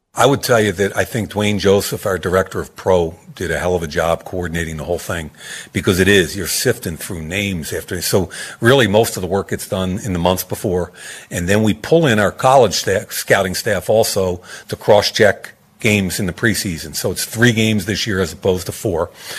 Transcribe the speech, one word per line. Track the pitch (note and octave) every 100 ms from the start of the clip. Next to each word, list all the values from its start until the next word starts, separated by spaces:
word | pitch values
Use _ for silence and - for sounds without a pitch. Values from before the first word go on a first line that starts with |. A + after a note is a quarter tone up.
| _ -
I |
would | B2+ C#3
tell | - A#2
you | G#2+
that | F2+ G2+ G#2
I |
think | F#2 A#2+ G2
Dwayne | G2+ G#2 G2+
Joseph, | G2 G2 - A2 G#2
our | F#2
director | F2+ F#2 F#2 F2+
of | D#2
pro, | - G2 F#2 E2 - -
did | - E2+
a | D2
hell | F2
of | F2+
a | D#2+
job | E2 E2 E2
coordinating | - F#2 F2 E2+ D#2+ D#2
the |
whole | D2 E2+
thing, | - E2+ D2+ - - - -
because | G2+ - F2+
it | F3+
is, | G2+ E2
you're | G2+ E2
sifting | - C3 - F#2 D#2+
through | - F2
names | D#2 F#2+ G2+ F#2 -
after. | E2+ - F2+
So | - G#2 F2 - - -
really | A#2 C#3 G#2+
most | G#2 A#2 -
of |
the | F2+
work | G2 F#2+
gets | F#2 -
done | F#2+ F#2 F#2+
in | A2+
the | F2
months | F2 F#2
before. | - - A2 F2+ F2 - - - -
And | F#2+ F2
then | G#2
we | G#2+
pull | F#2 - E3 D#3
in | G#2+
our | F#2+
college | - C3 C3+ A2
sta-, | - - G2 -
scouting | - - G#2 F#2+
staff | F2+ A2+ F#2+ -
also | A2 A2 G2+ F#2 F2+ - - -
to | -
cross-check | - G#2 - - G#2 - - - _ -
games | A2+ G#2 F#2 -
in |
the | F#2
preseason. | E2+ A#2 G2 G2+ D#2+ D#2 D2+
So | G#2+
it's | F2+ -
three | A2 A#2+
games | A2+ A2 G#2+
this | F#2 G2 -
year | F#2+
as | F2
opposed | F2 G2 F#2 F2+
to |
four. | - A2+ E2 F2 - -